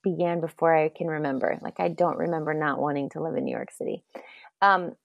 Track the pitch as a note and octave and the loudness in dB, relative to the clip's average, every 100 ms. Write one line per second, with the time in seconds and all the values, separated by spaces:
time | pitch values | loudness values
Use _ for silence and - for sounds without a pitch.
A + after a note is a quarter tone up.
0 | G3 E3 F3 E3+ E3 - E3 D#3+ D#3 - | -2 0 0 0 -4 0 4 4 4 -2
1 | E3 D#3 D3 C3+ - - - - F3 E3 | -6 -2 -2 -2 -2 -4 -8 -4 -4 2
2 | F3 - E3+ D#3+ D#3 D3+ D3+ C3+ C#3+ C#3+ | 0 2 -2 -2 -2 -2 0 0 -2 -2
3 | C#3 D3+ D#3+ D#3 C3+ A#2+ - - - - | -4 -6 -6 -4 -4 -6 -8 -8 -6 -6
4 | _ - - - - - G3 F#3 F3 - | _ -20 -20 -20 -18 2 4 4 2 -10